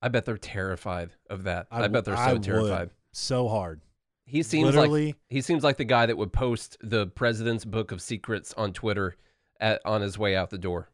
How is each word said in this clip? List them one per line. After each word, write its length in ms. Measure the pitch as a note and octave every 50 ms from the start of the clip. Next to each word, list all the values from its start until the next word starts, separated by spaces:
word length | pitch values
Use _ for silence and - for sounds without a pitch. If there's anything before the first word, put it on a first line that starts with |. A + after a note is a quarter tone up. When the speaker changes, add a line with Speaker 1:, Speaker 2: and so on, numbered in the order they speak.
Speaker 1:
I 80 | - B2+
bet 160 | A#2+ A#2 -
they're 120 | B2 A2+
terrified 720 | G2+ - - - G2+ F#2+ F#2+ F#2 F2 - G2+ F2+ F2 E2+ F2+ - _ _ -
of 140 | G#2 F#2+ F#2
that. 240 | F#2+ F2 F2 - -
Speaker 2:
I 80 | - G2+
Speaker 1:
I 80 | -
bet 160 | G#2 G#2+ B2 G2
Speaker 2:
w-, 0 |
Speaker 1:
they're 120 | G#2 G2
so 120 | F2 - C3
Speaker 2:
I 40 | B2+
would 100 | A#2 G2
Speaker 1:
terrified. 460 | F#2+ F#2 A2 A2 G#2 F2+ F#2 F2 - - _ _ _
Speaker 2:
so 360 | - - - - C3 B2+ B2
hard. 340 | A2+ G#2+ G#2+ F#2 F2 D#2+ D#2 - _ _ _ _ _ _ _ _
Speaker 1:
He 180 | - C3 D3+ D#3+
seems 220 | - E3 D#3 C3
Speaker 2:
Literally. 420 | C3+ C3+ D3 D3 D3 D3+ D3+ D3+
Speaker 1:
like, 80 | D3+ D3 - _ -
he 120 | - C#3
seems 220 | C3 - E3+ D3+ C3
like 140 | C#3+ C3+
the 80 | - C#3
guy 200 | A2 B2+ A#2 A#2
that 100 | A2+ A#2
would 160 | D#2+ G#2+ F#2+ -
post 440 | - B2+ B2 A#2+ A2+ - - - -
the 260 | - G#2+ A2+ A2 G2+
president's 560 | F2+ - - B2+ A#2+ A#2 G#2+ A2+ A#2 A2+ G#2+ G#2+
book 280 | A2 G2 A2 G#2+ -
of 100 | G2 F2+
secrets 520 | - - A#2+ G#2 - - A2 F#2+ - - -
on 160 | - A2 G2 F2+
Twitter 420 | - - G#2+ G2+ G2+ G2 F2+ - - _ _ _ _ _ _ _ -
at, 200 | G#2+ A2 G#2+ - -
on 160 | G2 G#2+ G#2+
his 160 | G2+ G2+ F#2
way 180 | G2+ G#2+ G2+ F#2+
out 140 | F#2+ F2+ -
the 80 | -
door, 320 | F#2 F2+ F#2 F2 E2+ E2 -